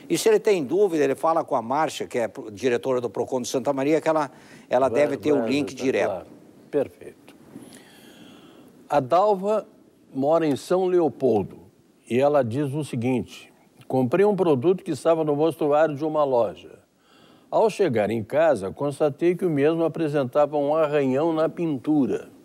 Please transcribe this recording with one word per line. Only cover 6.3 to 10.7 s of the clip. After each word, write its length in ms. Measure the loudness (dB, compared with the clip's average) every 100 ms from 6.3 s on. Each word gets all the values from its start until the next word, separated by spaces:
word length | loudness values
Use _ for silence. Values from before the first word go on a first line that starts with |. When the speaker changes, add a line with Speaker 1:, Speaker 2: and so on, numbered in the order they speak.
| -20 -20 -20 -6
Speaker 2:
Perfeito. 640 | -4 -4 -8 -20 -20 -20 -20 -20 -20 -20 -20 -20 -20 -20 -20 -20 -20 -20 -20 -20 -20 -2
A 100 | -2
Dalva 680 | 2 2 4 2 0 -2 -4 -14 _ _ _
mora 320 | -4 2 2 2
em 80 | -2
São 300 | 0